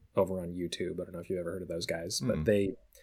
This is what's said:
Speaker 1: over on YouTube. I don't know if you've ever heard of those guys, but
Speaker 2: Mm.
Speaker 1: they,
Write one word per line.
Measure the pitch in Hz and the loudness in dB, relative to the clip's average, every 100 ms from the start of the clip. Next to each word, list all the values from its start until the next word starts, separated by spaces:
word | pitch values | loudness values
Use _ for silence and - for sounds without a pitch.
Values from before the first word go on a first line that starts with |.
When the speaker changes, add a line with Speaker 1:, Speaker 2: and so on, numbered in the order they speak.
| - - | -2 2
Speaker 1:
over | 92 92 | 2 2
on | 87 | -4
YouTube. | 90 87 - 87 85 | -4 -4 -2 -4 -4
I | 90 | -6
don't | |
know | 87 | -8
if | 85 | -4
you've | 92 | -2
ever | 85 | -2
heard | 92 | -4
of | 90 | -4
those | 85 - | -4 -2
guys, | 82 87 - | -4 -2 -2
but | 131 78 | 0 2
Speaker 2:
Mm. | 78 | 4
Speaker 1:
they, | 104 98 - _ - | 4 4 -2 _ -20